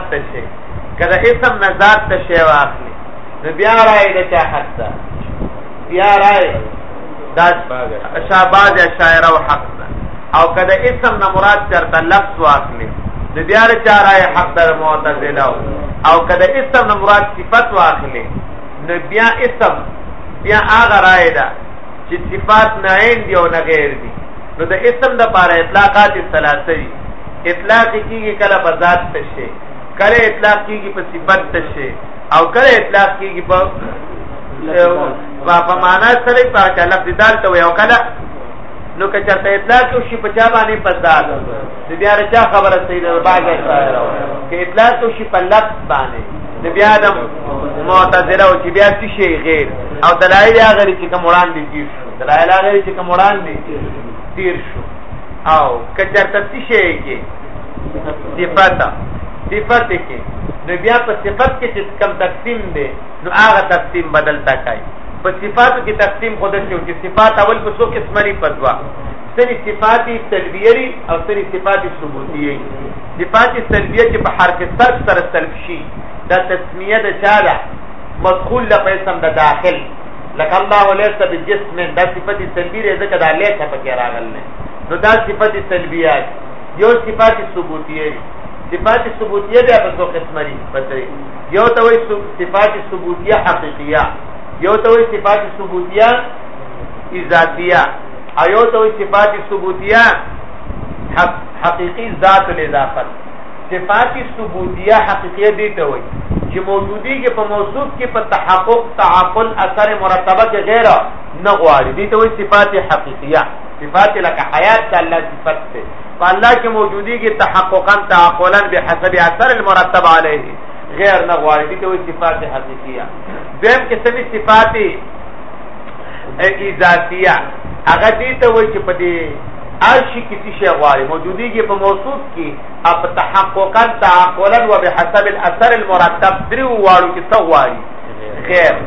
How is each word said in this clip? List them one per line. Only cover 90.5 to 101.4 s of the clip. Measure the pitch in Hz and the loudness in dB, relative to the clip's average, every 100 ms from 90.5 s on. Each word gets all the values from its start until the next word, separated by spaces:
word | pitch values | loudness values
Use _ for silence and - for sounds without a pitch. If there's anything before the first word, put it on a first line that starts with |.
| 135 - | -8 -8
په | 135 | -8
درې. | 131 135 127 - - - - | -6 -8 -8 -10 -10 -10 -2
یو | 190 233 | 2 4
ته | 233 | 4
وایي | 226 226 | 4 4
ص-، | 220 208 - - | 2 -6 -6 -8
صفات | 175 196 208 208 - | -4 2 2 0 -8
ثبوتیه | 185 170 175 202 214 | -8 -6 -4 0 0
حقیقیه، | 175 165 151 143 147 151 135 - - - - - | 0 -2 -4 -8 -2 0 0 -4 -10 -10 -10 -4
یو | 180 214 | 0 2
ته | 226 | 4
وایي | 233 226 | 4 4
صفات | 208 202 208 202 | 0 0 0 -2
ثبوتیه | 202 190 180 175 196 226 240 - - - - - - - - - | -8 -6 -6 -2 2 4 2 -4 -10 -12 -12 -12 -10 -10 -10 -10
اضافیه، | 180 151 170 165 180 175 175 - - - - - - | -8 0 2 2 0 0 2 0 -4 -12 -12 -4 0
او | 170 | 2
یو | 214 233 | 4 4
ته | 226 | 4
وایي | 220 202 | 2 0
صفات | 196 202 208 202 - | 0 2 2 0 -6
ثبوتیه | 190 185 185 196 226 226 - - - - - - - - - - | -4 -4 -4 2 6 6 4 -4 -10 -10 -10 -10 -8 -8 -8 -4
حق-، | 165 170 - | 0 0 -2